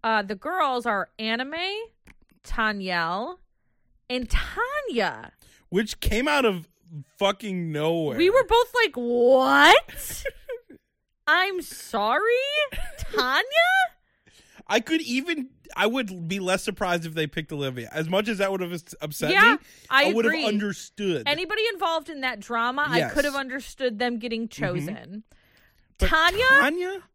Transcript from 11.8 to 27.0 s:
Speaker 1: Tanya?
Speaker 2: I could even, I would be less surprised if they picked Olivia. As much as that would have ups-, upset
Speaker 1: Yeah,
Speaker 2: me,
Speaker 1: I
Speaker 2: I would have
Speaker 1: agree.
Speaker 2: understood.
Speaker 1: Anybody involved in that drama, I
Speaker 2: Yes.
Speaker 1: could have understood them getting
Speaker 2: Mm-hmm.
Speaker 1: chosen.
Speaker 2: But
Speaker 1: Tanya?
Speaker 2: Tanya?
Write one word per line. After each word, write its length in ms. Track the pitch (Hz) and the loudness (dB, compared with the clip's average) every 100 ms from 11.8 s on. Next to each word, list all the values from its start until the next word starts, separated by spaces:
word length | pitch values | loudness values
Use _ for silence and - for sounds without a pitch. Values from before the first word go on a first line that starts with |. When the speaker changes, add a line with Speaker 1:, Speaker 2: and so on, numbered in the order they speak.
| - 220 208 262 427 480 554 587 587 - 719 587 | -8 -2 0 0 2 0 0 -2 -2 -4 -8 -8
Speaker 1:
Tanya? 440 | - - 254 277 480 605 698 762 719 _ _ _ _ _ _ - - | -4 -2 0 0 2 2 2 2 0 _ _ _ _ _ _ -20 -2
Speaker 2:
I 100 | 220 | -2
could 220 | 233 320 | 0 -2
even, 460 | 247 247 320 320 262 _ _ - | -2 -4 -4 -6 -8 _ _ -2
I 120 | 208 | 0
would 400 | 254 220 185 165 | 0 -4 -8 -6
be 100 | 196 | -4
less 240 | 185 185 | -2 -2
surprised 420 | - 190 190 175 | -2 -4 -2 -2
if 100 | 165 | -2
they 120 | 160 156 | -4 -4
picked 240 | - 156 | -4 -8
Olivia. 380 | 147 135 123 113 | -6 -6 -6 -8
As 160 | 151 160 | -6 0
much 200 | 185 214 | 0 0
as 100 | 202 | -2
that 140 | 196 | -2
would 80 | 190 | -2
have 120 | 175 | -4
ups-, 220 | 175 - - | -8 -12 -12
upset 320 | 151 147 233 | -10 -4 0
Speaker 1:
Yeah, 200 | 381 453 | 6 6
Speaker 2:
me, 40 | 440 - - - | 6 -2 -20 0
Speaker 1:
I 200 | 262 294 | 2 4
Speaker 2:
I 20 | |
would 120 | 220 | 2
have 100 | - | 2
Speaker 1:
agree. 120 | 320 240 | 0 0
Speaker 2:
understood. 800 | 208 202 - - - 202 156 117 | 0 -2 -6 -12 -6 -2 -2 -2
Speaker 1:
Anybody 360 | 294 359 427 440 | -4 -2 -2 -2
involved 360 | 392 370 330 294 | -2 -2 -2 -6
in 120 | 302 | -6
that 180 | 262 220 | -6 -6
drama, 460 | 196 233 233 262 294 | -6 -2 -2 0 0
I 120 | 240 | 0
Speaker 2:
Yes. 140 | - | 0
Speaker 1:
could 120 | 294 | 0
have 100 | 294 | -2
understood 640 | 277 269 262 - - 254 208 | -2 -6 -10 -12 -6 -6 -2
them 200 | 247 240 | -4 -4
getting 260 | 233 226 233 | -6 -6 -8
Speaker 2:
Mm-hmm. 160 | - | -6
Speaker 1:
chosen. 600 | 233 - 147 214 120 208 - _ _ _ _ _ _ _ | -4 -4 -6 -10 -12 -16 -18 _ _ _ _ _ _ _
Speaker 2:
But 100 | - | 2
Speaker 1:
Tanya? 340 | 320 330 381 523 | 4 4 4 6
Speaker 2:
Tanya? 540 | 539 277 339 359 392 | 6 6 0 -6 -8